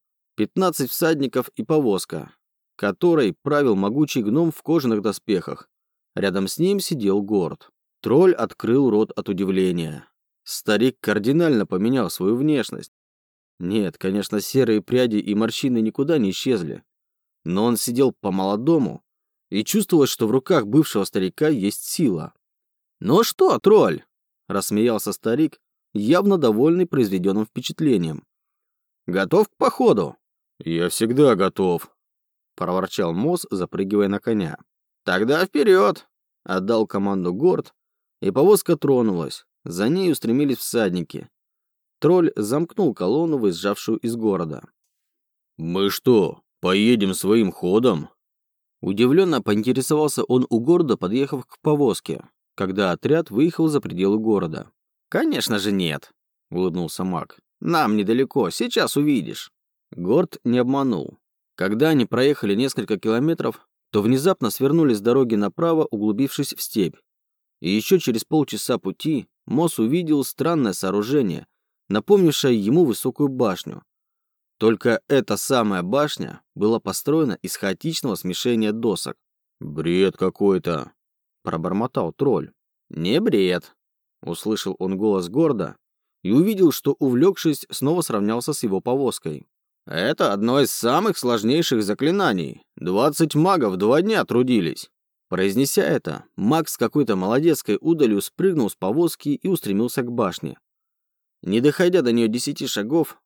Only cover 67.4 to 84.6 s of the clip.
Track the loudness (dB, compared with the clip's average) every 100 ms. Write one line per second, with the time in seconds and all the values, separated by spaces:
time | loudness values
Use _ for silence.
67.4 | _ _ -4 -2 2 2 2 -4 -2 0
68.4 | 0 -4 -4 -4 -4 -6 -4 -4 -6 _
69.4 | -4 0 0 0 0 0 2 0 0 -4
70.4 | -2 0 0 -2 -2 -2 0 0 0 -2
71.4 | -10 _ _ _ -4 -4 4 4 4 2
72.4 | 2 2 2 4 2 0 -4 -2 -2 0
73.4 | -2 -2 -8 -16 -20 _ _ _ _ _
74.4 | _ 0 2 2 2 0 2 0 0 -4
75.4 | 0 0 0 -2 -2 -2 -2 -4 -10 -12
76.4 | _ -2 0 0 -2 -6 -2 0 0 -4
77.4 | -8 -6 -6 -4 -6 -6 -4 -4 -6 -4
78.4 | -2 0 0 -2 -2 -2 -6 -12 _ _
79.4 | _ _ -12 -6 -2 2 2 2 -2 0
80.4 | 2 2 0 -6 -8 _ _ _ _ _
81.4 | -8 -6 -4 -2 -4 -4 -6 -2 0 0
82.4 | -2 _ _ _ _ -6 -2 0 2 2
83.4 | 2 0 -6 _ _ _ _ _ -12 -8
84.4 | -4 -4